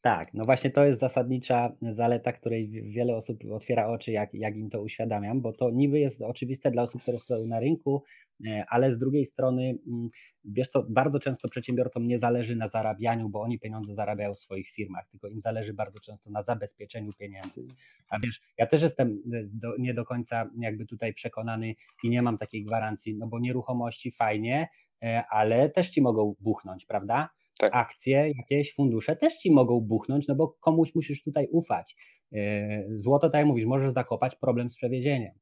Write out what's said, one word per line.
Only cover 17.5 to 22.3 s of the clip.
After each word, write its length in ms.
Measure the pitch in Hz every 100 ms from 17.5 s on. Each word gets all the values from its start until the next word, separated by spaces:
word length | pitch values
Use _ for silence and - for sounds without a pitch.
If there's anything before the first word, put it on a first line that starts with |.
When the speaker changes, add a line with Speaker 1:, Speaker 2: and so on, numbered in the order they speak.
| - 127 - _ _ _
Speaker 1:
A 100 | 104
wiesz, 220 | 117 - _ -
ja 80 | 120
też 160 | 156
jestem, 400 | 160 - 123 104 120
e, 80 | 117
do, 320 | 104 107 117 113
nie 160 | 127
do 100 | 120
końca 460 | 113 123 113 117 110 117
jakby 260 | 117 107 110
tutaj 280 | 113 113
przekonany 600 | - 117 - 117 113 113 110 _ _
i 80 | 117
nie 120 | 120
mam 160 | 120